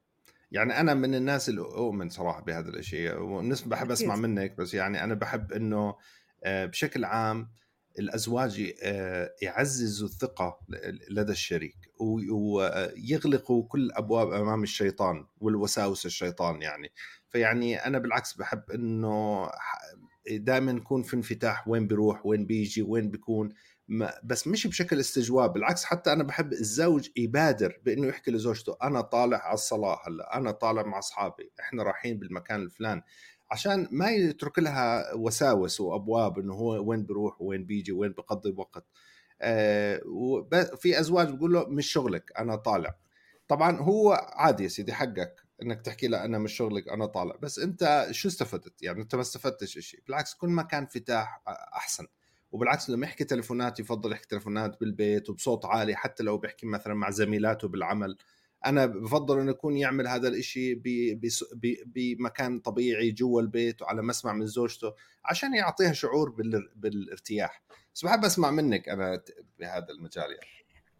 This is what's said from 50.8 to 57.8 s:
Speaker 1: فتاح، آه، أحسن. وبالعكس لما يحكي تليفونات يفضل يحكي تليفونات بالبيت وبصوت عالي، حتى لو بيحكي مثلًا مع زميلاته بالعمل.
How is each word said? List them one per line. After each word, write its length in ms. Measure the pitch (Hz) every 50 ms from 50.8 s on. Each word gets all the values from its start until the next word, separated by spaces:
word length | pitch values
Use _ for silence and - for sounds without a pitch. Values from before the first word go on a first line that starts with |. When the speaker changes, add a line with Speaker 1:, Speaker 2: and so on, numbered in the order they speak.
| 139
Speaker 1:
فتاح، 560 | 131 - 123 - - 120 113 110 110 - - _
آه، 40 | 110 98 - - - -
أحسن. 320 | - - - - - 80 - _ _ _ _ _ _ _ _
وبالعكس 380 | - 107 120 123 143 143 - -
لما 180 | 123 117 139
يحكي 160 | - - - 147
تليفونات 560 | - 139 120 117 - 123 123 123 123 113 -
يفضل 320 | 107 107 117 107 107 107
يحكي 160 | 104 - -
تليفونات 520 | - 110 101 101 107 104 107 110 107 104 -
بالبيت 500 | 113 107 101 95 107 104 104 104 104 -
وبصوت 360 | 98 - - 135 117 - -
عالي، 300 | - 107 113 107 107 101
حتى 280 | - - - - - 113
لو 140 | 107 104
بيحكي 300 | 101 - 104 - - -
مثلًا 260 | 110 104 101 - 107 104
مع 160 | 104 101 98
زميلاته 580 | 98 104 107 101 107 104 107 110 110 107 110
بالعمل. 500 | 98 87 98